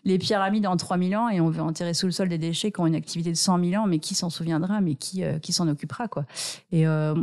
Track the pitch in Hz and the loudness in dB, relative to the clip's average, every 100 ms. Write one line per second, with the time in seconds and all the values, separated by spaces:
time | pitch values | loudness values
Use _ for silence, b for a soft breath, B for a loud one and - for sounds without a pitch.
0 | - 185 214 202 196 214 196 180 - 180 | 0 2 2 2 2 2 2 0 0 0
1 | 180 208 240 185 165 165 156 160 170 160 | 0 0 2 2 2 0 -2 -2 -2 0
2 | 185 170 185 165 165 160 214 185 165 160 | 0 0 0 0 -2 -2 -2 0 2 2
3 | - 170 170 165 196 175 175 202 208 156 | -2 -4 -2 0 2 2 2 0 2 0
4 | - 190 175 - 165 156 185 214 175 131 | -2 -4 -4 -4 -2 0 0 0 0 -2
5 | - 190 160 156 - 175 165 147 156 - | -4 -4 -2 -4 -2 0 0 0 -4 -6
6 | 233 147 143 B B B - 160 160 156 | -6 -6 -8 B B B -2 2 4 2
7 | 151 160 | 0 0